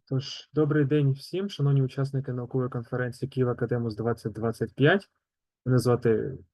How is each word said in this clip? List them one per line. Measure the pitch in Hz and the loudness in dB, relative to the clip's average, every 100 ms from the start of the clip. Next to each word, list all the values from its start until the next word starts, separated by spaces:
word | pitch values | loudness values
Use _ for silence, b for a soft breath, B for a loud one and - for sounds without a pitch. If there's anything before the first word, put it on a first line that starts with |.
тож, | - 131 - - - | -6 -6 -6 -12 -6
добрий | 151 151 151 | 0 2 2
день | 135 151 139 | 2 2 2
всім, | 135 - 175 196 | 0 -4 -6 -4
шановні | - 143 139 | -2 2 2
учасники | 131 - 135 135 127 | 2 -2 -4 -4 -4
наукової | 123 120 131 127 | -6 -4 -2 -2
конференції | 127 117 127 123 113 135 | -4 -6 -4 -4 -6 -6
«Київ | 131 123 | 0 0
Академус | 120 117 123 117 104 | 0 -2 -2 -2 -2
двадцять | 117 117 117 | -2 -2 -4
двадцять | 107 113 110 113 | -4 -4 -2 -4
п'ять». | - 143 196 - _ _ _ _ _ - | 2 4 4 0 _ _ _ _ _ 0
Мене | 127 | 2
звати | 123 120 120 110 107 - - | 4 2 2 2 0 -8 -14